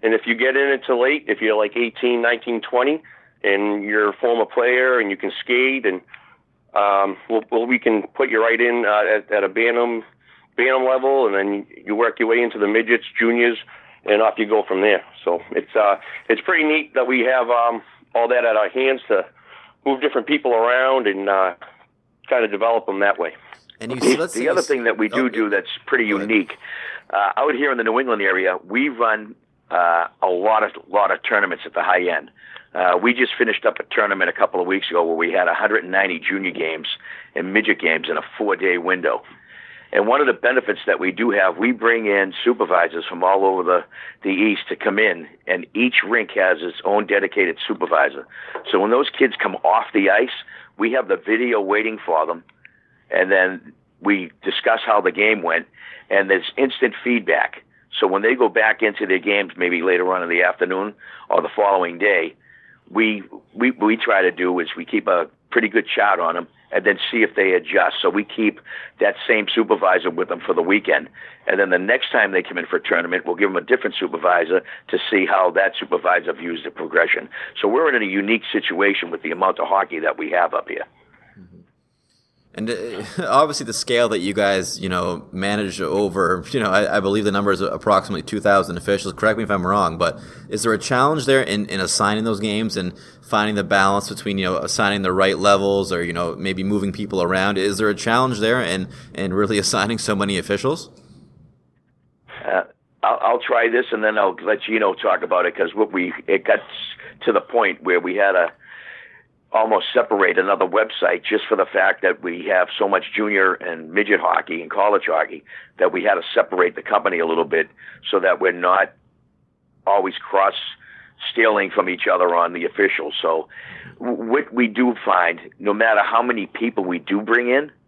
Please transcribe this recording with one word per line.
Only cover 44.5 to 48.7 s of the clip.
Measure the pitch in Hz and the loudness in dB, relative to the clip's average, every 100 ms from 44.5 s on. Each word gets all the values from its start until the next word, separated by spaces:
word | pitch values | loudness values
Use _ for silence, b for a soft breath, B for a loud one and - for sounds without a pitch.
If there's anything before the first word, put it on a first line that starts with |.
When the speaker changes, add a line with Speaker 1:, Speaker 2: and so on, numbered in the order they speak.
| 98 - | 0 -6
Speaker 3:
to | 92 | -4
come | 113 101 | -2 2
in, | 107 85 78 - - | 0 0 -8 -18 -4
and | 92 80 | -4 -4
each | 104 123 - - | -2 0 0 0
rink | 117 107 104 | -2 -2 0
has | 92 85 | 2 2
its | 87 80 - | -4 -6 -2
own | 104 104 | 0 2
dedicated | 101 95 - 92 80 - | 0 0 0 0 -2 -6
supervisor. | 110 87 80 71 69 - B B B - | -4 0 2 2 -2 -16 B B B -2